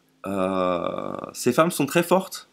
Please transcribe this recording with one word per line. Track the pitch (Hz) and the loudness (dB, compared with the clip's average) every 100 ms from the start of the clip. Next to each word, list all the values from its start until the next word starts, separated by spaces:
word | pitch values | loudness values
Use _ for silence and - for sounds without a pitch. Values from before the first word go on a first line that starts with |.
| _ _ 95 | _ _ -6
Euh, | 98 95 95 90 90 85 - 101 50 - | -2 0 0 0 0 -2 -4 -6 -8 -10
ces | - - | -4 2
femmes | 123 165 | 4 2
sont | - 143 | 2 0
très | 170 | 0
fortes, | 170 185 190 - - | 4 2 2 -8 -18